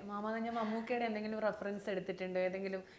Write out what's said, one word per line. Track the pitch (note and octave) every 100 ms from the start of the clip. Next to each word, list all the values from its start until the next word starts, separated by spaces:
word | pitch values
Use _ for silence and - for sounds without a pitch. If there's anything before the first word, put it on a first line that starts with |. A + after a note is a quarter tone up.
| G3+
മാമ | G#3 G#3+
എന്ന് | A3+
പറഞ്ഞാൽ | A3+ A#3
മമ്മൂക്കയുടെ | G#3+ A3+ A3+ A#3+ A#3
എന്തെങ്കിലും | G#3+ G#3+ A3 G#3+
റെഫറൻസ് | G#3 G3+ G3+ G#3+
എടുത്തിട്ടുണ്ടോ, | F#3 F3+ F#3 F#3 F#3 F#3
ഏതെങ്കിലും | F#3+ G3 F#3+ -